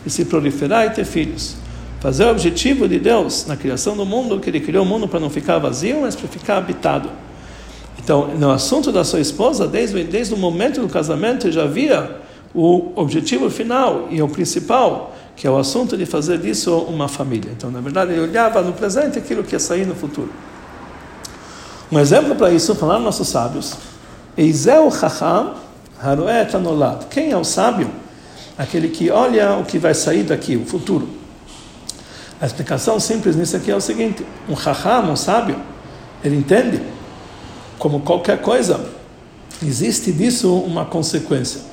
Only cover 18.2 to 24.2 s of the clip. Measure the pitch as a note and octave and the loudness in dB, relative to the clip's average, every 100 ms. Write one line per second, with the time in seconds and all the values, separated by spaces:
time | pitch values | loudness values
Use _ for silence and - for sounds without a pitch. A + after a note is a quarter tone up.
18.2 | E3 A3+ A3+ A3 F3+ F3 G#3 G#3 D4 A3+ | 0 2 2 2 0 -2 -2 2 0 -2
19.2 | - A3 G3 - - F3 F#3+ - C#3+ - | -4 -4 -2 -4 -2 -2 -2 -4 -6 -6
20.2 | - - - - - - - - - - | -8 -10 -18 -18 -18 -18 -18 -18 -18 -18
21.2 | - - - - - - - D#3 C#3+ A3+ | -18 -18 -18 -18 -18 -18 0 4 6 6
22.2 | D4 C4+ F#3 E3 D#3+ G#3 D#3 G#3 A3+ - | 4 4 4 4 2 0 2 2 0 -2
23.2 | F3+ C3+ A#2+ C#3+ - - - - - - | -2 0 -2 -4 -8 -12 -16 -20 -20 -20